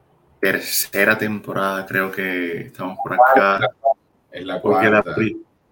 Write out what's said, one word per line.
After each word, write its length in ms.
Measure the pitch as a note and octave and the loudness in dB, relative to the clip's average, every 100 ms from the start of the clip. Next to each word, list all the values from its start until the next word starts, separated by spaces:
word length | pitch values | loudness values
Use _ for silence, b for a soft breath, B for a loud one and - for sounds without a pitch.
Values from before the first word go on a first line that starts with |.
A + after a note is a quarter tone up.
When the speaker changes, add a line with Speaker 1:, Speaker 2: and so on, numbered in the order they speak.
| _ _ _ _ | _ _ _ _
Speaker 1:
Tercera 800 | F#2+ - - - - G2 G2+ G#2+ | -2 -2 -4 -6 -4 0 2 2
temporada, 680 | G#2+ G#2 G2 F#2+ G2 F#2+ | 0 -4 -6 -4 -2 -4
creo 260 | F#2+ F#2+ F#2+ | -4 -2 -2
que 520 | G2 F#2+ F2+ F2 E2+ | -4 -4 -4 -4 -6
estamos 340 | - - F#2 G2 | -10 -12 -10 -8
por 120 | - F#2+ | -2 4
Speaker 2:
Cuarta, 380 | B2 - G2 G2 | 6 6 4 2
Speaker 1:
acá. 120 | - - - - _ _ _ | -2 -2 -2 -2 _ _ _
Speaker 2:
es 140 | - F#2 | -12 -8
la 160 | F#2 | -4
Speaker 1:
Porque 240 | G#2+ G#2 G#2+ | 0 2 4
la 140 | G#2+ | 4
Speaker 2:
cuarta. 120 | F#2 | 2
Speaker 1:
pri-, 280 | E2+ A2 - - _ _ | -2 -4 -4 -14 _ _